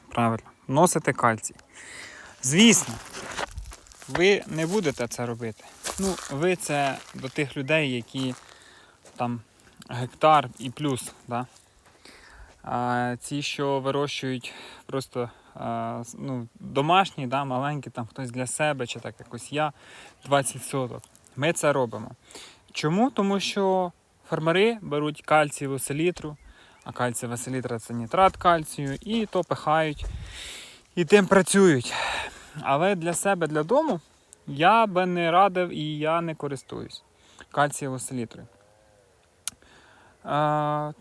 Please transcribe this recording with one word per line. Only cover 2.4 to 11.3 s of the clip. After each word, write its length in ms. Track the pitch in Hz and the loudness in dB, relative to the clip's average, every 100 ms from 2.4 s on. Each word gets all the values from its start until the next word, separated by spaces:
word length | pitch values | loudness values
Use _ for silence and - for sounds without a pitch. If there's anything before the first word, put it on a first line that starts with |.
Звісно, 520 | 131 165 233 - - 113 - - - - - - - - - - - | 0 6 8 8 2 -8 -12 -14 -10 -8 -8 -8 -14 -16 -20 -18 -6
ви 340 | 135 185 202 - | 2 4 4 0
не 200 | 156 160 | -4 0
будете 420 | 214 156 - 120 | 0 0 -2 -4
це 180 | - 120 | -4 -6
робити. 380 | 117 113 - - - - - | -6 -8 -10 -16 -8 -4 -2
Ну, 160 | 196 170 - | -2 -2 -6
ви 260 | 139 180 175 | 0 0 0
це 400 | - 143 139 - - | -2 0 0 -2 -12
до 140 | - 131 | -12 -8
тих 280 | - 135 147 | -4 -4 -4
людей, 360 | 135 156 143 | 0 2 2
які 420 | 123 113 135 131 120 - - - - - _ - - | -4 -6 -6 -6 -6 -16 -20 -20 -20 -20 _ -18 -6
там 240 | 120 117 - _ - - - | -4 -4 -10 _ -20 -20 -10
гектар 600 | 117 127 - 156 151 135 - | -8 -8 2 6 6 4 -8
і 120 | 127 | -10
плюс, 420 | - 147 123 - - | -6 -4 -2 -6 -8
да? 180 | - | -8